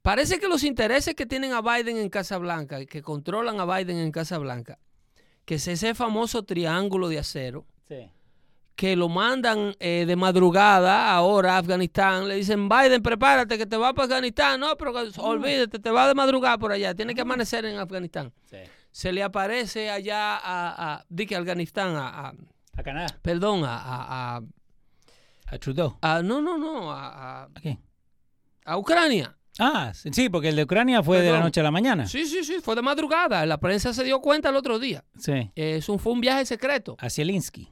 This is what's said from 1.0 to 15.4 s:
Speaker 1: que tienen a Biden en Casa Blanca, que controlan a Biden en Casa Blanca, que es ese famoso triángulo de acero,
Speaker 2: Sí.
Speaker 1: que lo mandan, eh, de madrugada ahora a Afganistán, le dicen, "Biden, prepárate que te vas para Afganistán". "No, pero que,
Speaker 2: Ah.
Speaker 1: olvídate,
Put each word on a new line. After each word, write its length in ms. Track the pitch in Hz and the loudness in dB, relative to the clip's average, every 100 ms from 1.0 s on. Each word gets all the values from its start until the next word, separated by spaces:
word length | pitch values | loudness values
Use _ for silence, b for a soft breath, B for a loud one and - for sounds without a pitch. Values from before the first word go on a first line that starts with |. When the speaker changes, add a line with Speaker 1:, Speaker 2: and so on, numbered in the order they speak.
| 339 | 0
Speaker 1:
que 140 | 302 247 | -4 -6
tienen 260 | 262 269 | -4 -4
a 80 | 240 | -2
Biden 360 | 220 240 233 226 | 0 0 -2 -4
en 120 | 202 | -4
Casa 300 | 202 185 190 | -4 -6 -6
Blanca, 440 | 175 165 139 139 135 | -4 -6 -8 -10 -12
que 160 | 151 | -12
controlan 560 | 147 147 156 208 233 208 | -8 -8 -4 -4 -2 -2
a 60 | 175 185 | -2 -2
Biden 200 | 180 175 | -2 -4
en 120 | 160 | -4
Casa 280 | 160 160 170 | -4 -6 -6
Blanca, 400 | 139 123 113 - _ _ _ _ _ _ - | -6 -10 -12 -20 _ _ _ _ _ _ -6
que 100 | 156 | -6
es 120 | 180 | -4
ese 260 | 170 220 | -2 -2
famoso 500 | 233 233 214 233 240 | -2 -2 0 -2 -4
triángulo 680 | 202 175 165 170 196 190 180 | -4 -4 -2 -2 0 -2 -2
de 100 | 156 | -4
acero, 480 | 135 147 127 139 - _ - | -6 -8 -10 -10 -16 _ -18
Speaker 2:
Sí. 220 | 135 101 _ _ _ _ _ _ - | -18 -18 _ _ _ _ _ _ -4
Speaker 1:
que 200 | 190 180 | 0 2
lo 120 | 175 | 2
mandan, 680 | 175 226 262 233 214 208 - | 2 0 2 0 0 -2 -4
eh, 260 | 180 170 170 | -2 0 0
de 80 | 180 | 2
madrugada 960 | 185 180 180 180 208 190 185 202 226 | 4 8 8 8 8 8 6 6 4
ahora 420 | 180 180 208 180 185 | 6 6 6 6 4
a 20 | |
Afganistán, 680 | 175 185 175 208 196 185 196 | 2 0 0 2 2 2 0
le 80 | 196 | -2
dicen, 300 | 196 208 202 | 0 0 4
"Biden, 360 | 240 269 247 | 6 6 6
prepárate 520 | 226 226 269 269 226 220 | 2 2 4 4 4 -2
que 80 | 208 | -2
te 100 | 220 | 0
vas 160 | 247 | 0
para 120 | 262 254 | 0 0
Afganistán". 540 | 262 247 220 285 262 | 0 0 2 2 2
"No, 160 | 294 302 | -2 -4
pero 140 | 285 | -4
que, 60 | 240 226 175 | -6 -8 -4
Speaker 2:
Ah. 60 | |
Speaker 1:
olvídate, 560 | 220 220 | -2 -2